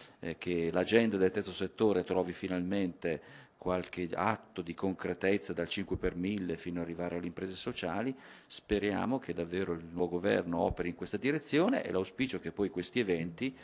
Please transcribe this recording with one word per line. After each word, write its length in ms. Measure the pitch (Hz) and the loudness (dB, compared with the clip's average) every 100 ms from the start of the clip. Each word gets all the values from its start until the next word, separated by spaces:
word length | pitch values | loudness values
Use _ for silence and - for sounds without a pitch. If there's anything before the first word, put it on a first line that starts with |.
| - - | -20 -10
eh, 180 | 85 80 | -8 -6
che 340 | - 87 82 | -2 0 2
l'agenda 460 | 87 92 110 113 101 | 2 6 6 6 4
del 140 | 92 | 4
terzo 220 | 104 98 | 2 -4
settore 520 | 87 92 - 110 92 | -4 -4 2 4 4
trovi 300 | 90 92 90 | 2 2 0
finalmente 1120 | 87 95 90 90 101 95 87 85 78 - - - - | -2 -2 -2 0 0 0 -2 -2 -2 -6 -20 -20 -8
qualche 540 | 90 90 87 - 87 | -2 -2 -2 -4 -4
atto 480 | 85 98 107 - - | 0 0 0 -4 -8
di 140 | 85 | -8
concretezza 800 | 85 95 90 92 90 95 101 - | -2 -2 -2 -4 0 2 2 0
dal 140 | 85 85 | -4 -2
cinque 280 | - 92 95 | -2 -2 -2
per 180 | 92 | -2
mille 440 | 90 92 104 90 85 | 0 -2 -2 -2 -4
fino 220 | 90 87 | -4 -4
ad 40 | |
arrivare 320 | 82 85 87 87 | -4 -4 -4 -4
alle 100 | 87 | -6
imprese 280 | - 95 | -6 -6
sociali. 600 | 92 - - 90 92 123 131 - - - | -6 -6 -4 -4 -2 -2 -6 -10 -20 -12
Speriamo 720 | - - 104 101 95 98 131 | -10 0 2 2 2 0 0
che 140 | - | -2
davvero 400 | 85 85 87 90 | -4 -2 -2 0
il 120 | 85 | -2
nuovo 320 | 82 85 87 87 | -4 0 2 2
governo 420 | 98 104 87 85 | 4 4 2 2
operi 320 | 95 98 87 | 2 2 -2
in 40 | 87 | -4
questa 200 | 87 101 | -4 -2
direzione 680 | 120 151 - 143 185 190 | 0 0 2 4 4 2
e 80 | - | 0
l'auspicio 460 | 92 95 - 127 92 | 0 0 -2 -2 -2
è 40 | |
che 120 | 82 | -4
poi 160 | 82 98 | 0 0
questi 320 | - 90 123 | 0 -2 0
eventi 560 | 101 85 87 85 131 131 | 2 2 0 -2 -4 -4